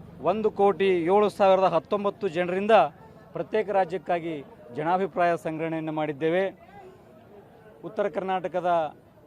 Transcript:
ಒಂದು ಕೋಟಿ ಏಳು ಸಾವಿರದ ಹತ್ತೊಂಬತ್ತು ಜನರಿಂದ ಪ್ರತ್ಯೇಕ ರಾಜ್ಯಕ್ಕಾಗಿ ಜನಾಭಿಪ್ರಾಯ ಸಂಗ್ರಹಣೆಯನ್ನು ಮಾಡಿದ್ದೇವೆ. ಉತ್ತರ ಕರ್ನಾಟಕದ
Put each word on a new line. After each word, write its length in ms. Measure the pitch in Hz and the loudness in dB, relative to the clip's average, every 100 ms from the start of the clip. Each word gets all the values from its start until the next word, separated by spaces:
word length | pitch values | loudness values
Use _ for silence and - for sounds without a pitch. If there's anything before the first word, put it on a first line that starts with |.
| - - | -20 -6
ಒಂದು 300 | 139 208 214 | -2 0 -2
ಕೋಟಿ 340 | - 202 160 196 | 2 2 4 2
ಏಳು 440 | 185 165 202 208 | 2 2 4 2
ಸಾವಿರದ 340 | - 196 190 | 2 4 6
ಹತ್ತೊಂಬತ್ತು 640 | 185 165 - 208 202 196 196 | 4 2 -2 -2 -2 -4 -4
ಜನರಿಂದ 440 | 160 180 185 208 220 151 - - - - | -2 -2 -2 4 6 6 -2 -20 -20 -16
ಪ್ರತ್ಯೇಕ 360 | 165 143 220 190 | -12 -4 -4 0
ರಾಜ್ಯಕ್ಕಾಗಿ 760 | 196 185 180 - 175 165 156 135 - - 117 | 0 0 -4 -4 -4 -4 -10 -12 -20 -14 -6
ಜನಾಭಿಪ್ರಾಯ 640 | 151 185 190 - 175 170 | -2 0 -2 0 0 0
ಸಂಗ್ರಹಣೆಯನ್ನು 540 | 170 160 165 160 156 | -4 -6 -4 -4 -6
ಮಾಡಿದ್ದೇವೆ. 520 | 156 151 143 160 180 190 - - - - - - - - - - - - - 165 | -4 -4 -2 0 0 -2 -6 -20 -20 -20 -20 -20 -20 -20 -20 -20 -20 -20 -18 -14
ಉತ್ತರ 240 | 190 202 | -6 -6
ಕರ್ನಾಟಕದ 840 | 208 190 185 175 175 175 170 151 - - - | -4 -4 -4 -4 -4 0 0 -2 -8 -20 -20